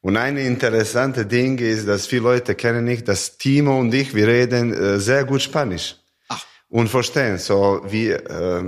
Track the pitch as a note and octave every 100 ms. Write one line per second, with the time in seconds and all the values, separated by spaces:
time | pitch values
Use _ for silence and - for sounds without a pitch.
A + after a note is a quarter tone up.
0 | F#2+ G#2 B2+ C#3+ C3 A#2+ B2 A2+ G#2+ A#2+
1 | C3+ B2+ G#2 A#2+ B2+ C3 A#2 A2 G#2 G2+
2 | - B2+ A#2 B2 B2 G2 A#2+ A#2 A#2+ A#2+
3 | A2+ F#2+ - _ C3+ C#3 D3 C3+ A#2+ B2+
4 | C3+ G#2+ G#2+ A#2+ B2 B2 A#2+ G#2+ G2 G2+
5 | G2+ C3+ C3 C3+ - D#3+ C3+ F2 - -
6 | _ _ _ - - _ _ A2+ A2+ C3
7 | A#2+ D#3 B2+ F#2 - G2+ G2 G2 F#2+ A2
8 | A2+ E2+ - E2 F2+ F2